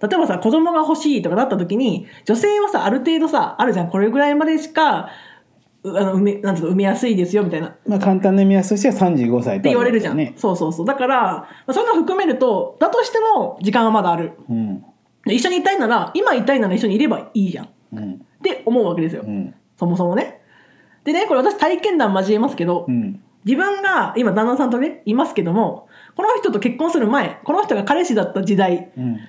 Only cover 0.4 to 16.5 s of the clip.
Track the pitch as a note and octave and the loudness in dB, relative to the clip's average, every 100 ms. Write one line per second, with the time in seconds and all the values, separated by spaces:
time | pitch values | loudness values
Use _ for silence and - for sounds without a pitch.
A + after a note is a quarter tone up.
0.4 | A3 D#4 E4 E4 D4+ D#4 D4+ C4 F3 F#3+ | 2 2 2 2 0 0 0 0 0 0
1.4 | C4 F3+ E3+ G3+ C4 E3 - - - A3+ | 0 -2 -2 0 0 -2 -6 -8 -2 0
2.4 | G#4 G#4 G#4 - G3 B3+ B3+ D#4+ D#4+ D4 | 2 2 0 0 0 0 0 0 2 0
3.4 | F3 - B3 F#3 E3+ F#3+ G#3 B3 C#4+ D4 | 0 0 0 0 -2 0 2 2 2 2
4.4 | D#4 D#4 D#4 - D4+ F3+ - - - - | 2 0 -2 0 2 0 -4 -16 -20 -20
5.4 | _ _ _ _ F#3+ F#3 G3 F#3+ G3+ G3+ | _ _ _ _ -6 -2 0 2 2 0
6.4 | G3 E3+ D#3+ F#3 G3 F#3+ B3 G3 F3 G#3 | -2 -2 0 0 0 0 0 0 0 0
7.4 | G3 E3 D#3+ - - G3+ G3 F#3+ F#3+ F#3+ | 0 -2 -8 -8 -4 0 2 2 4 4
8.4 | G3 G3 G3 G#3 C4 G#3 F3+ D#3 A#2+ B2 | 4 4 2 0 0 2 2 2 2 0
9.4 | B2 G2 - A#3+ A#3+ A3+ F3 C#4 C#4+ - | 0 0 2 2 2 2 0 -2 -2 -2
10.4 | G#3+ F3 D#3+ E3 F#3 C4+ B3+ C4 G3+ E3+ | -2 -2 -2 -2 -4 -2 0 2 0 -2
11.4 | - - - C4+ A#4 E4 E4 F#4+ F4+ - | -10 -12 -6 -2 0 2 0 0 0 0
12.4 | B3+ F#3+ - - F4 A#4+ - A4+ A4 G4 | 0 0 -2 0 0 2 0 0 2 2
13.4 | F3 - F#3+ A#3 A3+ G#3+ F#3 E3+ D#3+ - | 0 -4 -2 2 2 2 2 0 -4 -10
14.4 | - A#2 G#2+ F#2+ - _ _ _ - A#3 | -6 -4 -4 -6 -12 _ _ _ -2 0
15.4 | F4+ F4+ E4+ G4 A#3 A#3 F3 E4+ G#4+ B3+ | 0 0 0 2 2 0 0 -2 0 2
16.4 | G#3 | 2